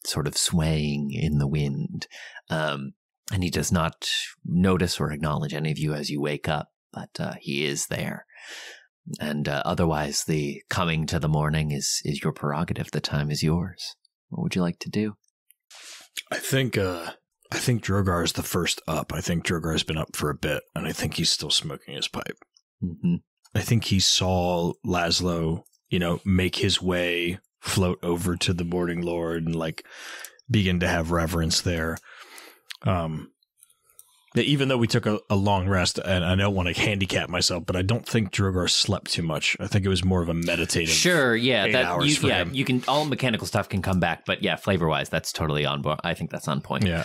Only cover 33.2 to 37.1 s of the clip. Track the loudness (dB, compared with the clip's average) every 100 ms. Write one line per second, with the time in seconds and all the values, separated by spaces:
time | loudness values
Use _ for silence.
33.2 | -10 _ _ _ _ _ _ -20 -20 _
34.2 | _ 0 2 4 4 4 4 2 2 0
35.2 | 2 2 4 4 4 2 2 0 0 2
36.2 | 4 2 2 2 0 0 0 0 0